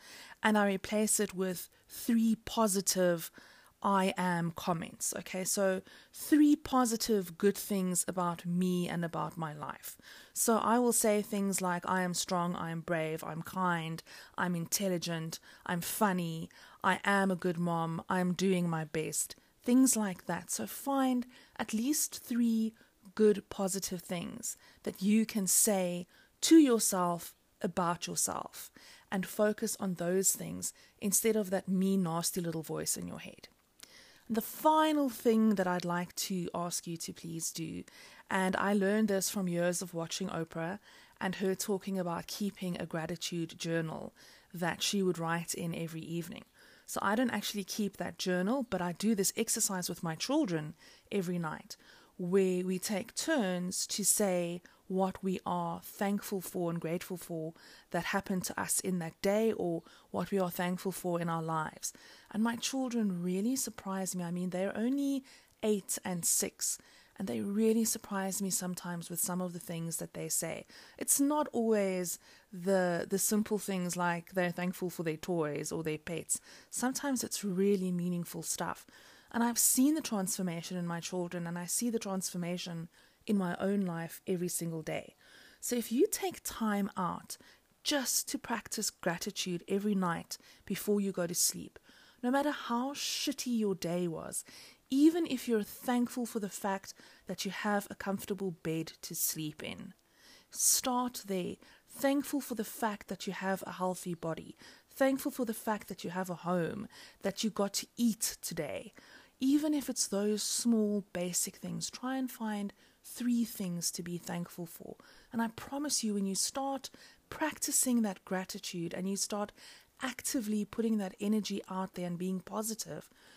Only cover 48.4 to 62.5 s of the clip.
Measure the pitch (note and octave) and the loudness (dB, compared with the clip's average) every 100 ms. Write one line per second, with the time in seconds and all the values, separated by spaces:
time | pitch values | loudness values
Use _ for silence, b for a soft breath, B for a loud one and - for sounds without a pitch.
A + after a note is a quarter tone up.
48.4 | F#3+ C4+ A#3+ F#3 F3+ E3+ G#3 G#3 F#3 - | 2 0 0 -2 -2 -2 0 2 2 0
49.4 | A3+ A3+ G#3 F#3+ F3 F3+ E3+ D#3+ - C#4+ | 0 0 0 0 -4 -4 -4 -4 0 2
50.4 | C4+ E3 D3+ - B B B G3+ F3 F3+ | 2 0 -4 -10 B B B -2 0 -2
51.4 | D#3+ D3+ - - B B B B F3 G3 | -2 -6 -12 -18 B B B B 2 4
52.4 | F#3+ F3+ F#3 F#3 - G3+ A3+ - - D#4 | 6 4 0 0 0 -4 -4 -4 0 2
53.4 | F#3+ F3+ F3+ F#3+ - - G3 - G#3 F3+ | 2 0 -2 -4 -4 0 2 4 4 2
54.4 | E3+ F3 B B B F#3 F#3+ F#3 F#3+ F3+ | 0 -4 B B B 0 0 0 -2 -2
55.4 | - F3 E3+ E3+ - - G3+ G3+ - G3 | -2 -2 -2 -6 -10 -4 -2 -2 -2 -6
56.4 | F3 F#3 E3+ E3+ D#3+ F3 - F3+ - E3+ | -4 -2 -2 -2 -2 -4 -4 -10 -8 -6
57.4 | D#3+ - B B B F3+ F3+ G3 - F#3+ | -6 -10 B B B -4 0 -2 0 -4
58.4 | - - F#3 - G3 F#3 E3 - G3 G#3 | -4 -4 -2 -2 0 -2 -4 -2 2 4
59.4 | A3+ - F3 E3 B B B G3 F3+ G3 | 2 2 -2 -2 B B B -6 -2 0
60.4 | F3+ - F3+ F3+ G3 F3 F3+ E3+ E3+ E3 | 0 0 -2 0 -4 -4 -2 0 0 -2
61.4 | D#3+ D#3+ D#3 - - B B B B G#3 | -2 -2 -4 -6 -10 B B B B 0
62.4 | A3+ | 2